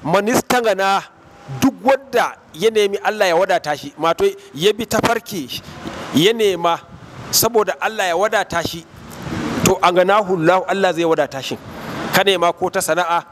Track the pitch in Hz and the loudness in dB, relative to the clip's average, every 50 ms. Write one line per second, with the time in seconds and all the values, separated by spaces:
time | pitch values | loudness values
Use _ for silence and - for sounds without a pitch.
0 | - 147 170 196 202 214 254 - - _ 277 247 233 220 196 190 196 196 196 185 | 0 2 2 2 2 2 0 0 0 _ 0 2 2 2 0 2 2 2 2 0
1 | - - - - - - - - - - 135 127 226 269 214 180 190 254 277 - | -2 -6 -20 -20 -20 -20 -20 -20 -14 -12 -4 0 0 0 0 2 2 2 2 2
2 | - - - 233 180 139 117 - - - - 151 190 226 220 214 208 202 196 196 | 0 -2 0 0 0 0 -4 -12 -20 -20 -8 0 0 2 4 4 2 2 0 -2
3 | - 185 214 214 202 185 165 165 196 196 185 165 - 151 147 139 139 143 - 151 | -2 -2 0 2 2 4 4 4 4 4 2 0 0 -2 -4 -4 -6 -14 -8 0
4 | 151 165 165 - 196 202 196 - - - - 135 165 208 214 214 233 - - 214 | 0 0 2 2 0 0 0 -4 -18 -16 -6 0 2 2 2 2 -4 -2 -2 -2
5 | - - 233 226 - - 214 180 135 120 - - - - - - - - - - | 0 0 -2 -4 -4 -8 -10 -8 -8 -8 -12 -14 -14 -14 -18 -14 -14 -12 -12 -12
6 | - - - 127 165 208 233 226 214 202 185 170 170 170 170 156 - - - - | -12 -2 0 4 4 4 4 4 2 0 2 2 0 0 0 0 -6 -18 -20 -20
7 | - - - - - - - - - 233 240 214 208 185 175 - 175 208 220 214 | -20 -20 -18 -16 -10 -2 -2 0 0 2 2 2 2 2 -2 -4 -4 -4 -2 -2
8 | 196 180 170 175 202 220 220 208 190 - 165 170 160 - - 170 165 - - - | -2 0 0 0 0 0 0 -2 -2 -2 -4 -6 -4 -6 -10 -12 -14 -18 -20 -20
9 | - - - - - - - - - - - - - - 190 190 - 175 180 180 | -18 -18 -16 -14 -10 -8 -8 -6 -6 -6 -4 -2 -2 -2 -2 0 0 2 4 4
10 | 180 190 202 214 208 180 190 170 156 165 180 190 160 - 185 196 190 185 165 160 | 4 4 4 2 2 0 -2 2 2 2 2 2 0 -2 -2 0 0 0 0 0
11 | 170 165 160 156 143 - - 135 127 - 123 - - - - - - - - - | 0 2 2 2 0 -2 -4 -10 -8 -8 -10 -10 -12 -16 -16 -14 -12 -12 -10 -10
12 | - - - 180 196 196 190 175 170 175 165 - 185 175 - 190 - - 160 170 | -8 0 0 2 4 4 2 4 2 0 0 0 -4 -2 -2 -2 -2 0 0 0
13 | 180 165 170 165 - - | 0 0 0 -2 -2 -4